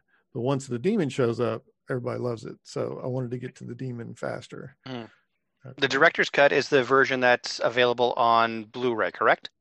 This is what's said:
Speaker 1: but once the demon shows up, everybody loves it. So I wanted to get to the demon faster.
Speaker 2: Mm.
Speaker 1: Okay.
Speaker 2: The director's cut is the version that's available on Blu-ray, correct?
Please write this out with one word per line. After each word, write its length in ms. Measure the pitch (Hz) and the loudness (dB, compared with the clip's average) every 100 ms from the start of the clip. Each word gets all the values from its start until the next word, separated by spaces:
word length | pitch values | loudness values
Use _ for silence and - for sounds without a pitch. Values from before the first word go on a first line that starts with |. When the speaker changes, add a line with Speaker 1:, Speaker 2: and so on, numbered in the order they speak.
| _ _ _ | _ _ _
Speaker 1:
but 60 | 127 | -6
once 240 | 123 139 | -2 -2
the 140 | 135 120 | -4 -4
demon 300 | 175 220 143 | -2 0 -2
shows 320 | - 120 117 | 0 0 0
up, 240 | 117 113 _ _ - | -2 -4 _ _ -8
everybody 320 | 131 123 113 | -6 -6 -6
loves 240 | 120 113 | -6 -8
it. 100 | - - | -12 -16
So 380 | - 139 120 80 | -12 -8 -6 -6
I 40 | 135 | -6
wanted 240 | 127 120 | -6 -6
to 60 | 123 | -8
get 160 | 123 | -12
to 100 | - | -14
the 100 | 123 | -14
demon 400 | 120 131 120 117 | -12 -10 -10 -12
faster. 600 | 120 131 110 - - 135 _ 131 | -10 -8 -8 -12 -18 -18 _ -14
Speaker 2:
Mm. 220 | 123 113 _ _ _ _ _ | -14 -14 _ _ _ _ _
Speaker 1:
Okay. 100 | 127 131 | -18 -4
Speaker 2:
The 120 | 139 | 0
director's 400 | 135 165 - 180 | 4 4 4 0
cut 240 | - 143 | 4 4
is 160 | 151 - | 4 2
the 160 | 139 | 2
version 340 | 120 135 127 131 | 4 4 4 2
that's 400 | 123 123 - - | 4 2 0 -2
available 520 | 131 120 123 120 120 | 0 2 2 2 0
on 480 | - 117 113 113 113 | 2 4 4 2 -2
Blu-ray, 480 | 110 123 123 110 90 | -10 -4 -2 0 -2
correct? 380 | - 113 165 - _ | 2 2 2 -2 _